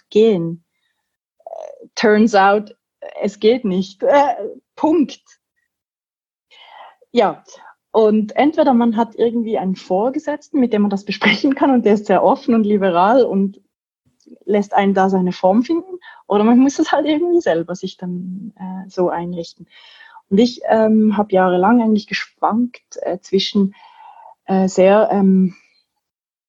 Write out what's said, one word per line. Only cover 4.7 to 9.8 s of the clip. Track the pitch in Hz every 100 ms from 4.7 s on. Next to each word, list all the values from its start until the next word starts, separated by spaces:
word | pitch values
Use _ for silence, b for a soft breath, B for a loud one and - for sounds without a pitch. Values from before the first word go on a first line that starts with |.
| -
Punkt. | 311 339 247 - _ _ _ _ _ _ _ _ _ _ _ _ _ B B B B B _
Ja, | 233 196 151 _ - B _ _
und | 220 214 214 214 -
entweder | 285 320 285
man | 233 233 220
hat | 220 -
irgendwie | 233 233 220 214
einen | 185
Vorgesetzten, | 185